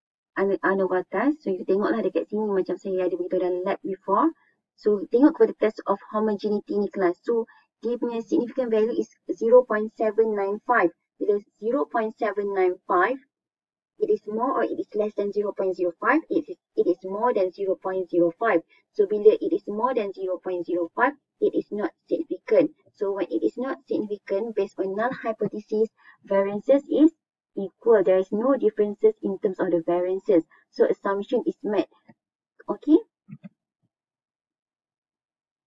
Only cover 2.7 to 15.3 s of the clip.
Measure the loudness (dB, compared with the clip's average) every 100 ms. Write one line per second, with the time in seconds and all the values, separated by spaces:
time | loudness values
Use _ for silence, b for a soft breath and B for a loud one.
2.7 | -6 -6 -4 -2 -4 -4 -2 -2 -2 -4
3.7 | -6 -8 -10 -2 0 0 -2 _ _ _
4.7 | _ -2 -2 0 4 4 6 2 2 -2
5.7 | -2 -4 -4 -4 -2 0 -2 -2 -4 -2
6.7 | -4 -4 0 -2 0 -2 -2 -4 b b
7.7 | _ -6 -4 -4 -6 -2 -2 -2 -4 0
8.7 | 0 0 -2 -6 _ -10 -4 6 6 6
9.7 | 0 -2 -2 0 2 0 0 -2 -4 0
10.7 | 2 2 -2 _ -6 -2 -2 -4 _ -4
11.7 | -2 -2 -2 -4 -4 -4 -4 -4 0 0
12.7 | 0 -2 0 0 -2 -10 _ _ _ _
13.7 | _ _ -6 -2 -2 -2 -2 -2 0 -2
14.7 | -4 -6 -4 -4 -2 -4